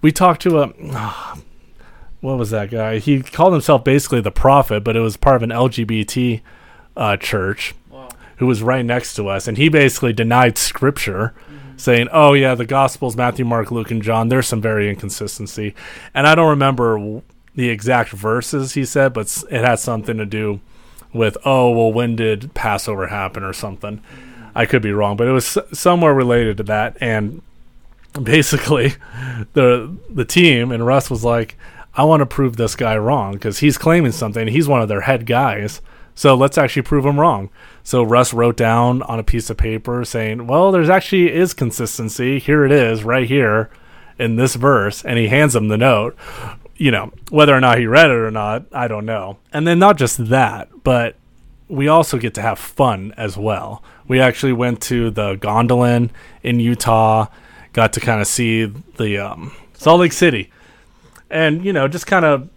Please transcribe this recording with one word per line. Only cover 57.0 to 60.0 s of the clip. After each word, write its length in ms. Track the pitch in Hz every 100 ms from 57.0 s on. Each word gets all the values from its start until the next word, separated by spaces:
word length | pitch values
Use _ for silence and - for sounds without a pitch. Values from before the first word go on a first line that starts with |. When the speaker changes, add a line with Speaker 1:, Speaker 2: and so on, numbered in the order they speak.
| 110 110 107 - - - -
Speaker 1:
got 200 | - 113
to 80 | -
kinda 240 | - 113
see 480 | 101 - 120 113 110 110 - -
the, 220 | 110 101
um, 340 | 101 - 87 - -
Salt 260 | - 156 170